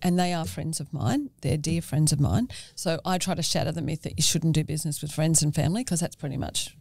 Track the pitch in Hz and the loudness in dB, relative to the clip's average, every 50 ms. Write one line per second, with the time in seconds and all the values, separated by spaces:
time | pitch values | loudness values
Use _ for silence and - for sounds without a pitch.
0 | - 180 175 180 180 175 180 165 160 175 - - - 156 160 - 147 143 - 139 | 0 2 2 2 2 0 0 -2 -4 -4 -6 -6 -6 -6 -6 -6 -8 -6 -6 -2
1 | - 117 247 294 294 262 - _ - 139 147 156 147 156 165 170 170 - - 156 | 0 2 2 0 -2 -4 -10 _ -2 -2 -2 0 0 0 -2 -2 -2 0 2 4
2 | 156 151 151 139 143 - - - 247 - - - - - - - - 175 165 - | 4 4 4 4 2 4 4 2 2 0 -4 -12 -16 -16 -14 -6 -2 -2 -2 -2
3 | - 180 185 180 - 185 175 170 160 - - 165 - - 156 165 - 139 160 156 | 0 -2 0 0 0 0 -2 -2 0 0 0 0 0 0 -2 -2 -2 -4 -4 -4
4 | - - - - 151 - - 160 160 165 147 156 156 - 147 156 - 156 147 - | -6 -6 -2 2 2 4 4 4 4 4 4 4 2 0 -4 -4 -2 -4 -4 -4
5 | - 151 - - 156 160 160 - 156 151 - 160 143 156 180 226 262 - 180 165 | -6 -6 -2 0 2 4 4 4 4 2 2 2 0 0 0 -2 -2 -2 -2 -2
6 | 170 - - - - 139 - 135 - - - - - - - - | -2 -4 -6 -8 -8 -8 -6 -6 -6 -4 -4 -6 -6 -6 -10 -12